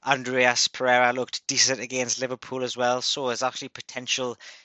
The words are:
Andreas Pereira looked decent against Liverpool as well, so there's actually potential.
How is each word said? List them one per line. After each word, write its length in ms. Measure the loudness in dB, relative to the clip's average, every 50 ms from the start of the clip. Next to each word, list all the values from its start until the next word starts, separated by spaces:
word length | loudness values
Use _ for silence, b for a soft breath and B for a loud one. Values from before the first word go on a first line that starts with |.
| B
Andreas 640 | 0 0 0 0 0 2 4 4 4 4 4 0
Pereira 460 | -2 -2 0 2 4 6 6 6 4 2
looked 340 | 0 -4 -6 -6 -8 -6
decent 320 | -2 2 2 2 2 2 0
against 420 | -4 -4 -4 -2 -2 -2 -2 -2
Liverpool 440 | -4 -4 -6 -8 -10 -8 -6 -4 -4
as 120 | -4 -2
well, 240 | 0 0 2 2 2
so 280 | 0 -2 -2 -2 -2 -2
there's 160 | -2 0 -2
actually 240 | -2 -4 -4 -10 -12
potential. 680 | -12 -14 -14 -12 -12 -8 -4 -4 -2 -2 -2 -4 -6 -8 B B B B B